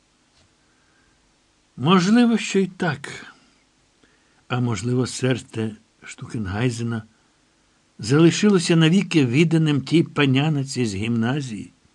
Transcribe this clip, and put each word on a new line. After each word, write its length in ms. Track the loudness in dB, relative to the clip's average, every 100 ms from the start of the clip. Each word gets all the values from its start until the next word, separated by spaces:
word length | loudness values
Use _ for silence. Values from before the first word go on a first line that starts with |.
| _ _ _ _ _ _ _ _ _ _ _ _ _ _ _ _ _ -6
Можливо, 640 | 2 2 4 4 4 2
що 200 | -2 -2
й 80 | -2
так. 600 | -4 -6 -6 -10 -18 -20 -20 _ _ _ _ _ _ _ _ _ _ -8
А 120 | -4
можливо, 460 | -2 -4 -4 -2 -4
серце 680 | -4 -2 -2 -6 -8 -8 -8 _ _
Штукенгайзена 1000 | -20 -18 -12 -8 -6 -4 -4 -4 -6 -8 -10 _ _ _ _ _ _ _ _ _
залишилося 760 | 0 4 4 4 2 2 2 2
навіки 500 | 4 2 2 0 2
відданим 540 | 2 2 2 0 -2
тій 220 | 0 0
паняниці 840 | 0 0 2 2 0 -2 -4 -4 -4
з 80 |
гімназії, 800 | -4 -4 -2 -2 -4 -6 -12 -14 _ _